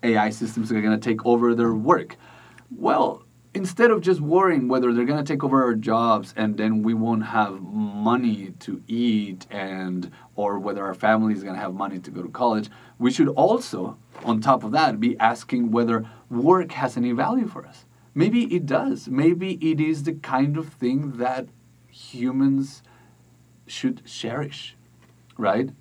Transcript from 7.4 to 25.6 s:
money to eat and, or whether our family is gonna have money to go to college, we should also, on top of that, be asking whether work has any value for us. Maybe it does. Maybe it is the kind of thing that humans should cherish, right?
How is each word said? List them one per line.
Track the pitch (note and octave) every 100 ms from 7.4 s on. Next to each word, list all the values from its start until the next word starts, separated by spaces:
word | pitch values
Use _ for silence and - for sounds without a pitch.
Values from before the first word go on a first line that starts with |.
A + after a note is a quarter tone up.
| G#2 F#2+
money | F#2 G#2 G#2+ G2+ G#2+ A#2+ B2 G#2 F#2+ F2
to | - - -
eat | A2+ A#2+ G#2+ G2+ F#2 -
and, | G#2 F#2+ F#2+ F#2 F#2 F2+ - - -
or | G#2 G2+
whether | G2 G2 G2
our |
family | F2+ G#2 A2 A2
is | G2+
gonna | F#2+ F#2
have | G2+
money | F#2+ G2 F#2+
to | F2
go | F2+
to | F2
college, | - B2 G#2+ G#2+ - - _
we | B2
should | - D#3+
also, | - E3 A#3 - - F#2+ - _ -
on | - A2+
top | A2+ C3
of | G#2+
that, | C#3 D#3 G#2+
be | A#2 A2+
asking | A2+ A#2+ - B2+ A#2+
whether | A2+ A#2 A2+ A2 - -
work | A#2+ C#3 F#3 F3
has | - C3+ -
any | B2
value | A#2+ G#3 B3+ G#3+
for | - -
us. | - _ _ _
Maybe | - F#3 A#3+ A#3 F3
it | C#3+
does. | - C4+ - -
Maybe | C3 D#3+ F3 F#3+
it | F3+ D#3+ D#3
is | D#3 D#3
the | C#3+
kind | D#3+ - C3 C#3+ D3
of | D#3+
thing | - B2 C3+ D3 A#2+
that | B2 B2+ B2 - _ _ _
humans | - - B2+ B2+ C3 C#3 C3+ C3+ - _ - - _ _ _ _ _ _
should | - C3 - -
cherish, | - - C#3 C#3+ - - - _ _ _ _ _ -
right? | G#2+ G2+